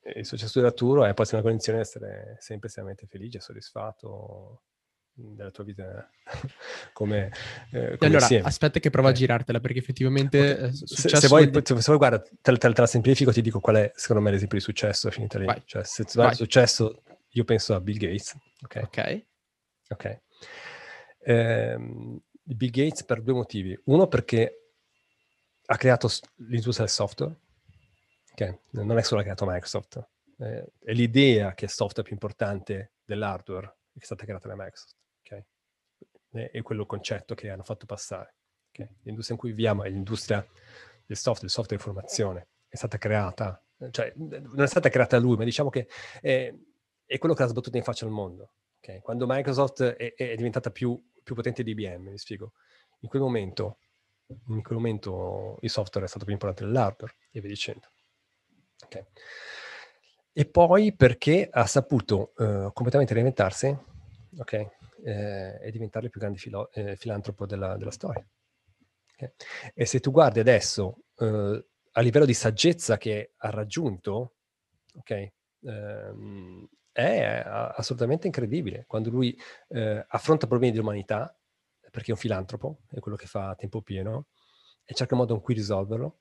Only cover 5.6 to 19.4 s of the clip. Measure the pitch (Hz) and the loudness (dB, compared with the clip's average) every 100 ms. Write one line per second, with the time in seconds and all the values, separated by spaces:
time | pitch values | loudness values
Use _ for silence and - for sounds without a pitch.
5.6 | 104 101 95 98 - _ - - 135 - | -16 -14 -14 -16 -18 _ -16 -12 -12 -14
6.6 | - - - - 104 104 98 - - - | -16 -16 -16 -6 -2 -2 -4 -10 -14 -14
7.6 | - 127 120 - 156 151 120 117 135 - | -10 -6 -6 2 6 6 8 6 4 0
8.6 | 151 160 151 135 135 131 131 117 123 120 | 0 2 2 6 6 6 2 2 0 -4
9.6 | 127 127 127 127 131 139 139 139 143 143 | -2 -6 -6 0 2 2 4 6 6 4
10.6 | 127 131 - - - 147 156 151 143 147 | -2 -6 -8 -2 6 8 10 12 10 8
11.6 | - 120 113 151 135 110 - - - 123 | 2 2 6 6 6 4 -4 0 4 6
12.6 | 123 113 120 123 113 135 127 113 113 - | 6 6 4 6 4 6 6 4 2 2
13.6 | - 107 101 - - 107 104 98 98 101 | 4 4 4 -2 0 4 4 2 0 -2
14.6 | - 107 104 98 104 104 107 107 95 104 | -2 -2 -2 -2 -4 -6 -6 -4 -2 -4
15.6 | _ 107 - - 107 117 120 117 113 131 | _ -8 -8 -8 -2 6 6 4 6 6
16.6 | 120 - 110 - _ - _ 117 120 110 | 6 4 0 -2 _ -20 _ -2 2 2
17.6 | - 98 95 104 92 98 - 143 _ _ | 2 -2 -2 -4 -2 -4 -8 -18 _ _
18.6 | 131 - - - - 220 _ _ | -12 -10 -6 -4 -4 -6 _ _